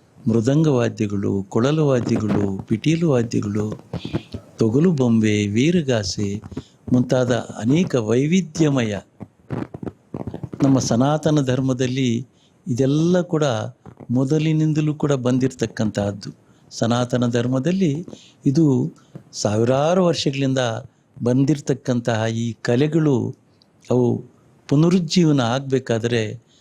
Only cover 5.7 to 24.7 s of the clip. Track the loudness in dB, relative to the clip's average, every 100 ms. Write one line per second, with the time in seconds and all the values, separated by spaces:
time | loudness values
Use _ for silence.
5.7 | 2 0 -2 -2 -4 -4 -6 -10 -16 -16
6.7 | _ 0 0 2 2 2 -2 -4 -4 0
7.7 | 2 2 0 0 0 2 0 0 0 2
8.7 | 2 -2 -4 -10 -20 -20 _ -10 -10 -10
9.7 | -12 -14 -14 _ -12 -10 -12 -10 -2 2
10.7 | 2 2 2 2 0 0 0 0 0 -2
11.7 | -2 -2 -2 -2 -2 -6 _ _ _ -4
12.7 | 0 2 2 2 0 0 -2 0 -2 -6
13.7 | -12 -20 -14 -4 -2 0 0 2 2 2
14.7 | 0 -2 -2 -2 0 0 0 0 -2 -4
15.7 | -2 -2 -2 -4 -4 -12 -18 _ _ -14
16.7 | -4 -2 0 0 0 0 0 0 -2 0
17.7 | 0 0 -2 -8 -18 -20 _ 0 4 4
18.7 | 2 0 -6 _ -20 -16 -4 -2 0 2
19.7 | 2 2 2 2 0 -2 -2 0 0 -2
20.7 | -4 -12 _ _ -4 0 2 2 0 -2
21.7 | -2 -2 -2 -2 -2 -2 -2 -4 -4 -2
22.7 | 0 2 2 2 2 -2 -8 _ _ _
23.7 | _ -2 2 2 0 -6 _ _ _ -2